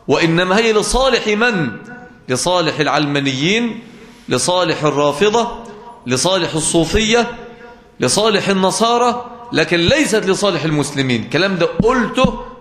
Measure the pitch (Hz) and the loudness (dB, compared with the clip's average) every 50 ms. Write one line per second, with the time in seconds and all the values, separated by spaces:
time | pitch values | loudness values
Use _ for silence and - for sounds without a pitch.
0 | - - 135 156 165 165 165 170 185 185 185 220 233 226 214 214 190 208 - 247 | -2 0 0 2 2 2 2 2 2 2 2 2 4 4 2 2 0 0 0 0
1 | 269 269 247 208 - 220 208 208 233 247 220 180 151 117 104 - - - - - | 2 2 2 0 0 0 0 0 0 0 0 0 -2 -4 -6 -8 -14 -16 -18 -18
2 | - - - - - - 127 123 - 175 180 180 170 151 - 156 151 139 131 151 | -20 -20 -20 -14 -6 -4 -4 -2 0 0 0 0 0 0 0 0 0 0 2 0
3 | 151 143 143 143 139 139 131 131 143 175 208 226 240 233 214 - - - - - | 0 0 0 0 0 -2 -2 0 0 0 2 0 0 -2 -4 -8 -12 -18 -20 -20
4 | - - - - - - - 127 - - 180 185 180 165 151 - 147 151 139 143 | -20 -20 -20 -16 -6 -2 -2 0 0 0 0 2 0 0 0 0 0 0 0 2
5 | 147 147 143 151 196 214 214 233 226 - - - - - - - - - - - | 0 0 2 2 2 2 2 2 0 -2 -4 -10 -14 -18 -18 -18 -18 -20 -20 -12
6 | - 120 127 127 127 175 190 190 165 143 143 160 151 - - 170 160 160 - 214 | -6 -4 -2 0 0 2 0 0 0 -2 -2 -2 -2 0 2 2 2 2 0 0
7 | 220 214 226 240 226 233 - - - - - - - - - - - - - - | 2 2 2 2 2 0 -4 -10 -14 -16 -18 -20 -20 -20 -20 -20 -20 -20 -6 -2
8 | - 127 - 190 214 226 208 180 147 180 196 190 190 185 175 - 226 233 240 240 | -2 0 2 2 2 2 2 0 0 0 0 2 2 0 0 2 2 2 2 2
9 | 240 247 226 - - - - - - - - 143 165 - 175 170 170 170 269 311 | 2 0 0 -2 -6 -12 -14 -18 -12 -4 -2 0 0 2 2 2 2 4 4 2
10 | 285 190 208 214 175 190 185 - 202 202 180 151 139 160 151 147 139 147 143 139 | 2 2 0 0 0 0 0 0 0 0 0 0 -2 -2 0 0 -2 -2 -2 -2
11 | 135 131 123 113 104 104 - 147 185 196 190 165 170 - - - - 226 262 254 | 0 0 0 -2 -2 -2 -2 0 0 0 0 0 0 0 0 0 2 2 2 2
12 | 226 - - 254 254 247 226 - - - - - | 0 0 0 2 2 2 0 -2 -10 -14 -14 -6